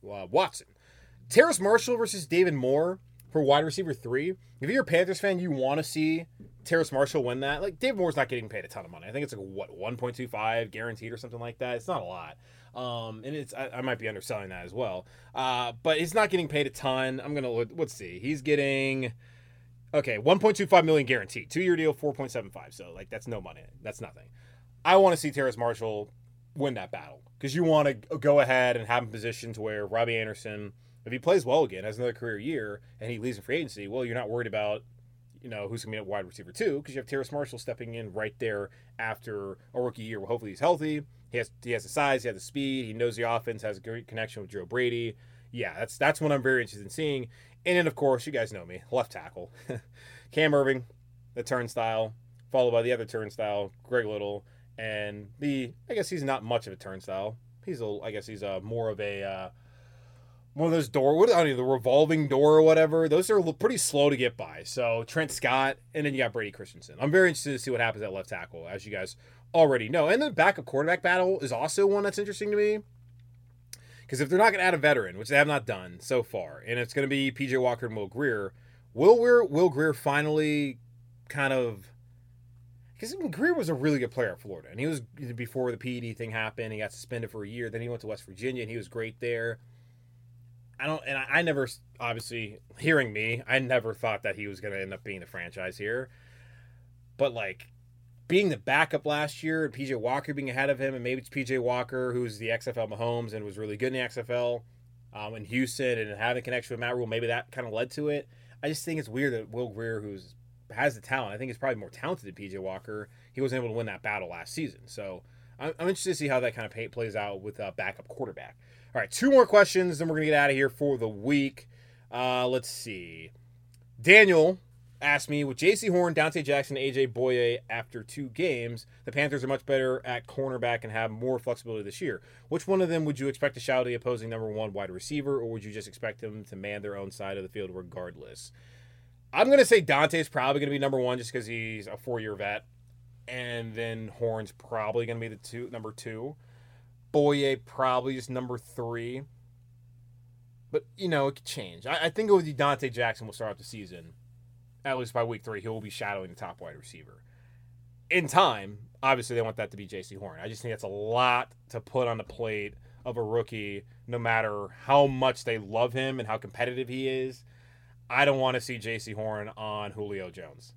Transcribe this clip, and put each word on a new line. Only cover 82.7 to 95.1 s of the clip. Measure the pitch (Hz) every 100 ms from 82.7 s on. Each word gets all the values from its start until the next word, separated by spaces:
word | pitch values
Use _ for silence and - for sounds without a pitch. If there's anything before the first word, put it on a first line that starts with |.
| - - -
'cause | 226 370 311
Grier | 160 294
was | 339 175
a |
really | 151 143 143
good | 123
player | - 113
at | 87
Florida, | 104 90 76
and | 90
he | 143
was, | 151
before | 117 - 135 120 120 131 127
the | 113
P | 123 123
E |
D | 117
thing | 107 113
happened, | 110 110 110 113
he | 107
got | 107
suspended | - - 120 113
for | 113
a | 101
year, | 117 117
then | 113
he | 120
went | 117
to | 107
West | 104 -
Virginia, | 95 123 127
and | 110
he | 117
was | 95
great | 117 113 113
there. | 120 117 117 113 - - - - _ - - - - - - -
I | 135
don't, | 156 -
and | 139
I, | 131
I | 143
never | 170 143 127
s-, | - - -
obviously, | 120 117 113 120 110 101 _ -
hearing | 151 156 127
me, | 104 110 117 -
I | 131
never | 131 127 113
thought | - 117 104
that | 107 98
he | 104
was | 95
gonna | 104 98
end | 95
up | 95
being | -